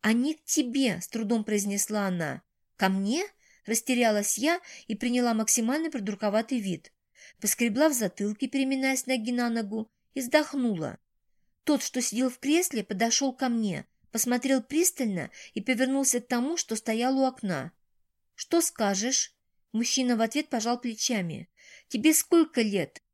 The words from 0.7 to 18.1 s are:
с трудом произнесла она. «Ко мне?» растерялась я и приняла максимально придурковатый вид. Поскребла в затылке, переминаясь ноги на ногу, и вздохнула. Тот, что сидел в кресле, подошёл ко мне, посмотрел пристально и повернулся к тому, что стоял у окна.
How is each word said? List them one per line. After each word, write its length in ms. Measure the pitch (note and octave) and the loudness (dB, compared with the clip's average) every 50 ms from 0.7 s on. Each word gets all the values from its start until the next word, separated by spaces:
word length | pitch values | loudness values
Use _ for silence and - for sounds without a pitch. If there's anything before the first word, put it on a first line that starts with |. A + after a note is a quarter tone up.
| A#3 C#4 C4+ A#3+ F#3 F3 | 0 0 0 0 0 -2
с 80 | - - | -8 -8
трудом 340 | - A3+ A3+ G3+ A#3 A3+ | -6 -6 -2 0 0 0
произнесла 640 | G#3+ - G#3+ G#3 G3 G#3 G3+ G3+ - - G#3+ G#3 G3+ | 0 0 0 0 0 0 -2 -2 -2 -2 -2 -2 0
она. 360 | F#3+ F3+ F3 E3 D3 C3 D3+ _ _ _ _ _ _ _ | 0 -2 -2 -4 -4 -6 -8 _ _ _ _ _ _ _
«Ко 120 | _ G3 F#3+ | _ 0 2
мне?» 360 | F#3+ F#3+ G3 G3+ A#3+ E4 G4 G#4 _ _ _ _ _ _ _ | 2 2 0 0 0 -2 -2 -4 _ _ _ _ _ _ _
растерялась 720 | - A3+ A3 - - B3+ B3 A#3+ A3+ G#3+ G#3 G3+ - - - | -4 -4 -4 0 0 2 4 4 4 4 2 0 0 -2 0
я 220 | A3+ D4+ E4+ F4+ - - - - - | 2 0 0 0 -4 -12 -20 -20 -8
и 80 | _ A3+ | _ -8
приняла 400 | G#3 - B3 A#3+ B3 B3 A#3+ A3+ | -4 -2 0 2 2 2 2 2
максимально 560 | A3 A3 A3 - - A3+ A3+ C4 D#4 D#4+ E4 | 0 2 2 2 2 2 0 0 0 -2 -2
придурковатый 720 | D4 B3+ G3+ F#3+ G3+ - - G#3+ G3 A3 A3 - C4+ A#3+ | -4 -4 -4 -4 -6 -2 -2 0 0 0 0 0 -4 -4
вид. 320 | G3+ G3 F3 - _ - _ _ _ _ _ _ - - - _ | -2 -2 -4 -6 _ -18 _ _ _ _ _ _ -20 -20 -18 _
Поскребла 480 | - G#3 - - A#3+ A#3 G3+ B3 D4+ D#4+ | -4 -4 0 0 0 0 2 4 4 4
в 60 | C#4+ | 4
затылке, 520 | A#3+ A3+ F#3 - - G3+ G#3 G#3+ - C#4 | 2 -2 -4 -4 -4 -4 -4 -2 -4 -6
переминаясь 600 | - - C4+ C4+ C4 C4+ C4 C4 C4+ C4+ C4 - | -4 0 0 0 0 0 0 0 0 0 -2 -2
ноги 260 | - C4 A#3+ A3 A#3+ | -2 -2 -2 -2 -2
на 180 | B3 A#3+ A#3+ A#3+ | -2 0 0 0
ногу, 400 | A#3 A#3 A3 G3+ G#3 A3+ A3 _ _ _ _ _ | 0 -2 -4 -4 -6 -6 -8 _ _ _ _ _
и 80 | _ C4+ | _ -8
вздохнула. 760 | B3+ A#3+ - D4 C#4+ - - C#4+ B3 A#3 G#3 E3 D#3 C3+ - - _ _ _ _ _ _ _ _ _ _ _ _ _ | -6 2 2 2 2 2 -2 -2 0 0 0 -2 -4 -6 -8 -10 _ _ _ _ _ _ _ _ _ _ _ _ _
Тот, 180 | - D4+ C4+ | 2 2 2
что 180 | - - - B3+ | 0 -2 -4 -2
сидел 300 | A#3+ - - A3+ C4 B3+ | -4 -2 0 0 0 0
в 80 | B3 - | -2 -4
кресле, 460 | - C4+ D4 E4+ F4+ - - A3 G3 | 0 2 2 2 2 2 -2 -4 -4
подошёл 480 | _ G#3 F#3 A#3 A#3 A#3 - C#4 C4+ B3+ | _ -2 0 0 2 2 2 0 0 -2
ко 140 | - C4+ B3+ | -2 -2 0
мне, 360 | A#3 A#3 A3 G3+ F3 C#3 - _ _ _ _ _ | 0 0 0 0 -2 -4 -8 _ _ _ _ _
посмотрел 500 | - A3+ - B3 B3 B3 B3 C4+ C4+ C4 | -4 -4 0 0 0 0 2 2 2 2
пристально 680 | - _ C#4 D#4 F4+ F4+ - - C4 A3 G3 F3 - - - - - - _ | 2 _ 0 2 2 2 2 0 -2 -2 -2 -2 -6 -6 -10 -18 -20 -10 _
и 60 | A3 | -6
повернулся 600 | G3 - B3+ G#3+ C4 C4 C4+ C#4 C#4 C4 - A#3+ | -2 -2 0 2 2 2 2 0 2 2 0 0
к 80 | B3 _ | -2 _
тому, 280 | B3 A#3+ B3 C#4+ E4+ | -2 0 0 0 -2
что 200 | E4+ - - A3+ | -4 -4 -4 -4
стоял 420 | A3 - - A3 A3+ A#3+ B3+ C4+ C4+ | -4 -2 -2 -2 0 0 0 2 2
у 60 | C4+ | 2
окна. 480 | C4 B3+ B3+ - G3 F3 C#3+ C3 F3 _ _ _ _ _ _ _ _ | 0 0 -4 -6 -4 -4 -4 -6 -8 _ _ _ _ _ _ _ _